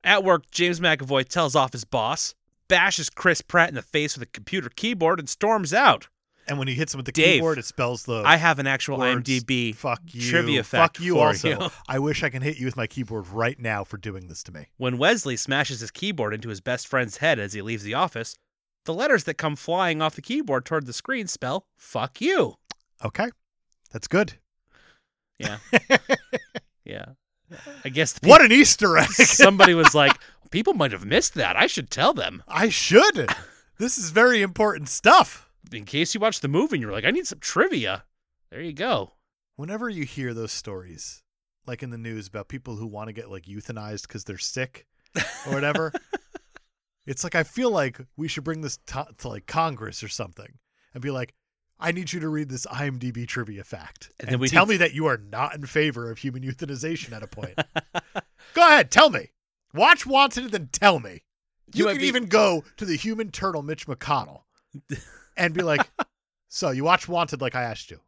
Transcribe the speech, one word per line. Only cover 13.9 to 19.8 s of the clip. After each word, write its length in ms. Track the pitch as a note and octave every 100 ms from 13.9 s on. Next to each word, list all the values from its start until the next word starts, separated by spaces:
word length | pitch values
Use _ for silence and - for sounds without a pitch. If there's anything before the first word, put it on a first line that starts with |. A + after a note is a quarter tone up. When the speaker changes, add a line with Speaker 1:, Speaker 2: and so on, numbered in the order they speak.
| G#2
Speaker 2:
doing 300 | G#2+ F#2+ F2+
this 160 | D#2
to 80 | -
me." 140 | F2 D2 _
Speaker 1:
When 220 | B2+ B2
Wesley 380 | D#3+ A#3 C#3+ A#2+
smashes 420 | - C3+ C#3+ B2+
his 140 | A2+
keyboard 420 | - G3 E3+ G#2+
into 140 | G#2+ A2+
his 120 | G2+
best 280 | A2 B2 -
friend's 300 | C3+ A#2+ -
head 200 | D#3 C3+
as 140 | G2+
he 100 | G#2
leaves 220 | G2+ A2+
the 100 | G2+
office, 400 | A#2+ F3 A#2 A2+ - _ _ _ _ -
the 60 |
letters 300 | E3 C#4+ A#3
that 100 | D#3+
come 200 | D3 D#3
flying 480 | D3 - F3